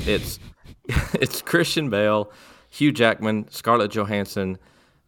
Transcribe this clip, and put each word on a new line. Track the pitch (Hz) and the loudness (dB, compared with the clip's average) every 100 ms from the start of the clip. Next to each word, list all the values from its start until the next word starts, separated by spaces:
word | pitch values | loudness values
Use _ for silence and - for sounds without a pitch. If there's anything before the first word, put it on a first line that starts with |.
| - | -2
It's, | 101 - - - - | -2 -4 -10 -16 -20
<laughs> | - - - 123 - | -20 -14 -4 -2 -2
it's | - 127 - | -2 -2 -4
Christian | - 170 160 170 143 | 0 0 2 -2 0
Bale, | 101 107 107 101 - - - _ | 2 2 2 -2 -10 -20 -20 _
Hugh | - 147 | 0 0
Jackman, | 110 113 104 107 107 107 | 4 4 4 0 -2 -4
Scarlett | - - 117 104 | -4 2 2 2
Johansson, | 110 104 104 98 104 95 95 _ _ _ _ | 0 -2 -2 -2 -4 -4 -6 _ _ _ _